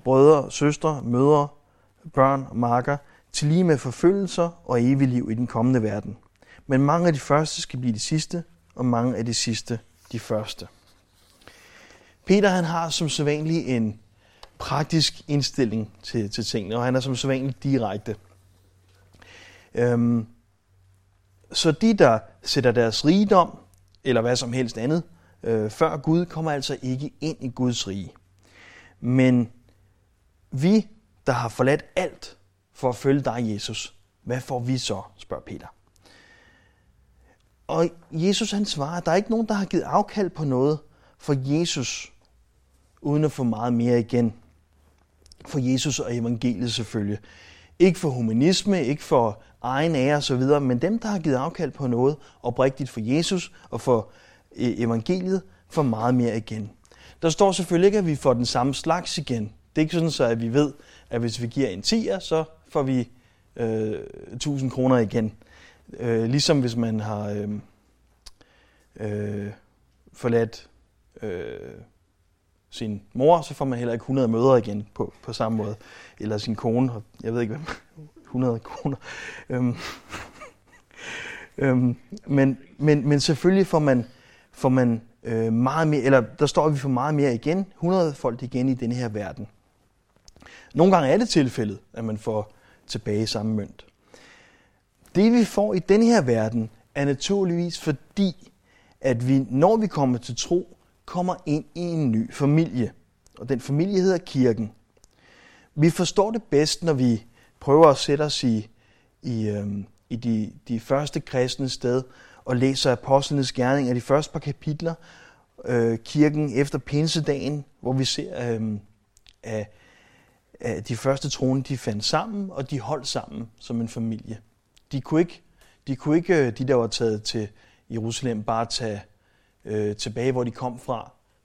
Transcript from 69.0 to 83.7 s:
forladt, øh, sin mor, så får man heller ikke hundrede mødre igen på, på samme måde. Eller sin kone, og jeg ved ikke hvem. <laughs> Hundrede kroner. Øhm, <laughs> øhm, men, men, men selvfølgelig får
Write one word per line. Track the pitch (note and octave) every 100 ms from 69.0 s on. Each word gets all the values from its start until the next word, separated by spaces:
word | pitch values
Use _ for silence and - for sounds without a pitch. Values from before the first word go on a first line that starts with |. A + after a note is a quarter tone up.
| G#2+ G#2 G#2 G#2 G#2 G#2 _ _ _ _ _
forladt, | - B2 A#2 A2+ - - _ _ _ _ -
øh, | A2 F2+ A#1+ A1 A#1+ G1+ - _ _ _ _ _ _ _ _
sin | - A2+ G#2 -
mor, | B2 C#3+ E3+
så | D3
får | C#3+ C3+
man | A#2+
heller | A#2+
ikke | A2+ -
hundrede | C3+ A#2+
mødre | A2+ C3 B2+
igen | G#2+ G#2 G#2
på, | - A2+ -
på | -
samme | A2+ A2 A2
måde. | G#2 G#2+ - - - _
Eller | G#2+ G#2
sin | A2+ G#2+
kone, | A#2+ A#2 C3
og | A2+ - _
jeg | A2+
ved | A#2
ikke | A2+
hvem. | A2+ D#3+ - _ -
<laughs> | D3+ - -
Hundrede | B2+ B2+ A#2
kroner. | - - D3 C3+ - - - - -
Øhm, | B2+ B2 A#2 - - - - - - C#5+ _ _
<laughs> | _ _ - - - - - - -
øhm, | C#3 B2+ B2 A#2 - G3+ -
men, | C#3 C3+ C3 - -
men, | D3 D3 C3+
men | C#3+
selvfølgelig | D3+ D3 F3 F#3+
får | F#3+